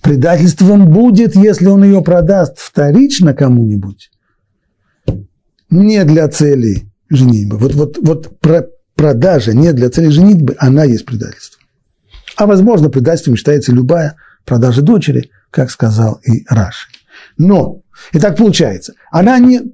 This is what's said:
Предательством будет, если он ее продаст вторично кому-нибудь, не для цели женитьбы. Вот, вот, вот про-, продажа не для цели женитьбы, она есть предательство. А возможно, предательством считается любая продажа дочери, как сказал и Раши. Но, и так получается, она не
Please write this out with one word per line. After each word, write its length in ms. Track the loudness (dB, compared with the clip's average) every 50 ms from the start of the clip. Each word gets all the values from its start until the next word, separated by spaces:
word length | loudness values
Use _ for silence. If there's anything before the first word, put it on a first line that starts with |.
Предательством 880 | _ 0 0 0 0 0 0 2 0 0 2 2 2 2 4 4 4 4
будет, 460 | 4 4 4 2 2 2 2 2 2
если 320 | 2 2 2 2 2 0
он 180 | 2 4 4 4
ее 160 | 4 4 2
продаст 580 | 2 0 0 0 2 0 0 0 0 -4 -6 -14
вторично 760 | -20 -10 _ -4 -2 0 2 2 2 0 0 0 0 0 0
кому-нибудь, 760 | 0 0 0 2 0 0 -2 -4 -6 -6 -10 -14 _ -20 _ _ _ _ _ _ _ _ _ _ _ _ _ _ _ _ _ _ _ _ -10 -10 -10 -12 _ _ _ _ _ _ _ _ _
не 340 | 0 2 2 2 2 0 2
для 240 | 2 2 2 0 -2
цели 560 | -2 -2 0 0 0 0 -2 -2 -4 -6 -8 -12 _ _ _ _
женитьбы. 460 | -2 0 2 2 2 0 -2 -4 -4
Вот, 180 | -4 -4 -2 -2
вот, 240 | -2 -4 -4 -6 -4
вот 400 | -2 -2 -2 -2 -6 -16 -20 _
про-, 280 | -4 -2 -2 -2 -2 -6 -16 _ _ _ _
продажа 580 | -2 -2 0 0 0 0 0 0 0 -2 0 0
не 200 | 2 2 2 0
для 180 | 0 -2 -2
цели 180 | -2 0 0 0
женитьбы, 460 | 2 4 4 4 4 2 0 -2 -4 -2
она 260 | 0 0 2 2 2
есть 200 | 0 0 -2 -4
предательство. 560 | -8 -10 -10 -10 -12 -14 -20 -20 -20 _ _ _ _ _ _ _ _ _ _ _ _ _ -20 _ -20 -6
А 100 | -4 0
возможно, 420 | 0 2 2 2 2 2 2 0 0
предательством 480 | 0 -2 -2 -2 -2 -4 -2 -4 -4
считается 360 | -2 -2 -2 -2 -2 0 0 0
любая 440 | 0 0 0 -2 -2 -2 -6 -8 _ _ _ _ _ _
продажа 380 | -6 -4 -2 0 0 0 0 0
дочери, 480 | 2 0 0 0 -2 -4 -4 -6 _ _ _ _ _
как 200 | -6 -6 -6 -6
сказал 500 | -6 _ -4 -2 -2 0 -2 -2 -4 -6 _
и 200 | -4 -4 -4 -2 -4
Раши. 400 | -4 -4 -4 -4 -8 -16 -20 _ _ _ _ _ _ -20 -20 _ _ _
Но, 440 | 0 2 2 0 0 -4 -8 -14 _ _ _ _ -20 -6 -4
и 60 | -2
так 180 | -2 -2 0
получается, 580 | 0 0 0 2 0 -2 -4 -4 -10 -14 -20 -20 _ _ _
она 280 | -4 0 0 2 2 4
не 240 | 2 2 2 0 -4 -8